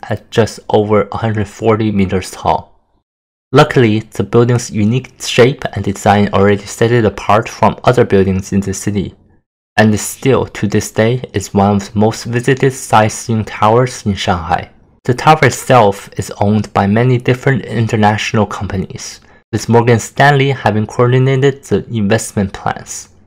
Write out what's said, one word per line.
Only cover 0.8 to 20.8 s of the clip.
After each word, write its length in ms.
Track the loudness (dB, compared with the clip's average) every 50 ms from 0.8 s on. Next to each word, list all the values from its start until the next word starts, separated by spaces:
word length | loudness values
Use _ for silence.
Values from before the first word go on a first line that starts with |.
| 2 2 2 0 0 -2
a 60 | -4
hundred 320 | -4 -4 -4 -2 -2 -4 -6
forty 420 | -6 -4 0 0 0 2 0 0
meters 400 | 0 0 0 0 -2 -4 -4 -6
tall. 480 | -10 -6 -2 -2 -2 -2 -4 -10 _ _ _ _ _ _ _ _ _ _ _ _ _ _ _ 0
Luckily, 500 | 2 2 2 4 4 2 4 4 2 0
the 220 | -4 -6 -6 -6
building's 480 | -4 0 2 2 4 4 2 -2 -2 -4
unique 420 | -4 0 0 0 0 -2 -4 -8 _ -14
shape 440 | -10 -4 2 4 4 4 2 -2 -6 -8
and 120 | -6 -6 -6
design 440 | -6 -6 -2 0 2 4 4 2 2
already 320 | 2 2 2 2 2 0 -2
set 280 | -8 -4 0 0 2
it 120 | 2 2 2
apart 440 | 0 -2 -2 -2 0 0 0 0 -2
from 320 | -4 0 0 0 0 0 0
other 200 | 2 2 2 2
buildings 480 | 2 4 2 2 2 0 -2 -4 -2
in 80 | -2 -2
the 120 | -2 -2
city, 420 | -6 -6 -6 -4 -4 -4 -4 -6 -10 _ _ _ _ _ _ _ _ _ _ _ 0
and 160 | 2 2 2
is 80 | 2 0
still, 460 | -4 -8 -10 -4 -2 0 0 0 0
to 220 | -4 -8 -6 -4 -2
this 240 | -2 -2 -4 -4
day, 320 | -2 0 0 0 0 -2 -6 -6 -8
is 180 | -8 -6 -4
one 240 | 0 0 2 2 2
of 160 | 0 -2 -4
the 60 | -2 0
most 260 | 0 0 0 -4 -8
visited 480 | -4 -4 -2 0 0 0 2 0 -2
sightseeing 720 | -2 -4 -6 0 2 2 2 2 -2 -6 -6 -4 -2 -4 -4
towers 640 | -6 -4 0 0 2 4 2 2 0 -4 -6 -4
in 80 | -4 -4
Shanghai. 560 | -4 -2 -4 -4 -4 -2 -4 -4 -4 -6 -8 _ _ _ _ _ _ -4
The 100 | -4 -2
tower 260 | 0 4 2 4 4
itself 680 | 4 0 0 0 -2 2 4 4 4 4 2 -2 -8 -14 -10
is 140 | -10 -8 -8 -6 -2
owned 320 | 0 0 0 0 -2 -2
by 140 | -2 0 0
many 320 | 2 2 2 2 2 2 0
different 460 | 0 -2 -2 0 0 0 0 0 -2
international 840 | -4 -4 -2 -2 0 0 2 2 2 2 0 -2 -2 0 0 0
companies, 720 | 0 -2 -8 -8 -6 -6 -6 -6 -6 -10 -14 -16 -16 -18 -20 _ _ _ _ _ -6
with 180 | -6 -6 0 2
Morgan 300 | 4 4 4 4 2 2
Stanley 520 | 0 -4 -2 2 4 4 4 4 2 0
having 360 | 0 0 0 0 0 0